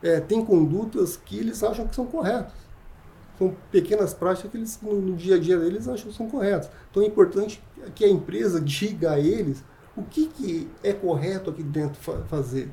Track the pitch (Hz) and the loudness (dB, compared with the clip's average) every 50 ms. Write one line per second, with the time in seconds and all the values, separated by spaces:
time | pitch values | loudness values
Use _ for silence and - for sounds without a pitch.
0 | - 170 165 156 156 - 208 226 226 220 202 170 156 143 151 196 226 220 - 233 | 4 4 2 2 2 0 0 0 4 4 6 6 6 4 2 0 -2 -2 0 0
1 | 190 - - - - - 196 208 220 226 220 - 202 220 226 233 226 220 - - | 0 0 -2 -10 -14 -12 -8 -4 -4 -4 -4 0 -2 -2 0 0 -4 -4 -4 -4
2 | 247 - - 320 - 180 226 247 190 - - - - - - - - - - - | -4 -4 -4 -2 0 0 0 -2 -2 -6 -12 -20 -20 -20 -20 -20 -20 -20 -20 -20
3 | - - - - - - - - 185 185 190 - - - - 190 175 - 208 214 | -20 -20 -20 -20 -20 -20 -4 -2 0 0 0 -4 -12 2 2 2 4 4 2 2
4 | 202 165 143 - 170 180 190 185 - 202 - 226 226 220 - - 214 214 208 202 | 2 0 -2 -2 0 0 0 0 -2 -10 -8 -8 -8 -8 -10 -10 -6 -2 -2 0
5 | 190 185 185 170 170 185 190 170 156 165 185 170 165 170 185 214 226 254 254 214 | 0 -2 -4 -4 2 4 4 4 6 4 2 2 2 0 -2 -2 -4 -6 -6 -6
6 | - 214 202 - 233 220 294 277 196 202 202 170 - - - - - - - 196 | -8 -12 -10 -8 -8 -6 -4 -2 0 0 0 0 -2 -6 -16 -20 -20 -4 2 2
7 | 208 214 208 - 190 175 175 190 208 214 - - - - - - - - - - | 2 2 6 6 6 6 6 -2 -2 -2 -6 -12 -18 -20 -20 -18 -16 -16 -4 4
8 | 214 202 196 160 135 - 170 208 233 208 175 165 147 143 139 - 202 208 196 160 | 6 6 6 6 2 -2 -4 0 0 2 2 2 0 0 -2 -2 -2 -2 -2 0
9 | 165 165 151 143 143 156 208 233 196 147 135 - - - - - - - - - | 0 2 2 4 4 4 2 2 0 -2 -4 -6 -8 -20 -20 -20 -20 -16 -12 -12
10 | 202 - - 311 311 311 - - 254 196 165 170 - - - - - 202 202 202 | -10 -6 0 -2 -2 -2 -2 -8 -6 -4 -4 -4 -6 -8 -12 -4 -2 -2 -2 0
11 | 190 180 165 139 147 180 196 190 190 165 156 - 160 143 143 156 151 143 143 - | 0 0 0 0 0 -2 -4 -4 -6 -6 -8 -6 -6 -4 -2 -2 -2 -2 -6 -8
12 | - - 160 - 156 - 160 151 135 120 127 135 123 139 | -10 -8 -8 -6 -6 -6 -4 -4 -4 -2 -4 -6 -6 -6